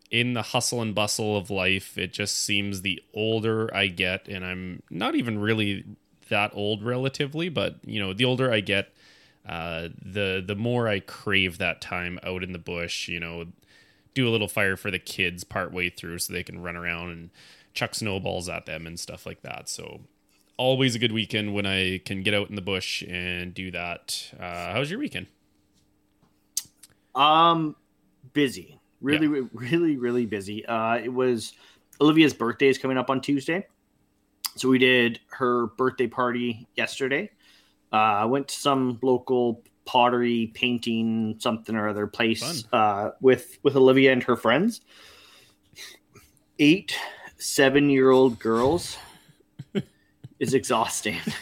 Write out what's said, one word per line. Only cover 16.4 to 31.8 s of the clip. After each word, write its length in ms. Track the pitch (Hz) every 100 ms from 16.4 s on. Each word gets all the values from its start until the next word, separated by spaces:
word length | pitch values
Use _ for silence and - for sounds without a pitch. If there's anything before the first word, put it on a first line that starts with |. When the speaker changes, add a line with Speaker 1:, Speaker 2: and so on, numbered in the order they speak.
Speaker 1:
can 220 | 90 90
run 120 | 87 85
around 360 | 87 85 87
and 180 | 85 85 - - - _ -
chuck 180 | 113
snowballs 560 | - 110 95 92 90 87
at 160 | 85 -
them 220 | 80 82
and 120 | 85
stuff 280 | - 82 -
like 160 | -
that. 260 | 65 58 -
So 300 | - 82 - - _ _ _ _ -
always 380 | 127 123 131 113
a 40 |
good 120 | 117
weekend 420 | 110 98 110 104
when 140 | 101 101
I 320 | 95 92 92
can 240 | - 98
get 100 | 98
out 160 | 104 101
in 60 | 101
the 80 |
bush 400 | 90 92 - - 87
and 460 | 90 90 90 90
do 160 | 87 92
that. 640 | 87 87 85 - - - -
Uh, 340 | 90 87 87
how 60 | 107
was 100 | 147
your 100 | 214
weekend? 280 | 294 92 90 _ _ _ _ _ _ _ _ _ _ _ _ - - _ - _ _
Speaker 2:
Um, 600 | 127 147 156 170 165 151 - _ _ _ _ 127
busy. 460 | 147 139 90 - - _ _
Really, 260 | 135 156 156
Speaker 1:
Yeah. 180 | 147 120
Speaker 2:
re-, 0 |
really, 440 | 117 123 165 165 139
really 280 | 120 123 113
busy. 400 | 104 95 107 -
Uh, 300 | 113 113 117
it 180 | 113
was, 400 | 127 127 117 - - - _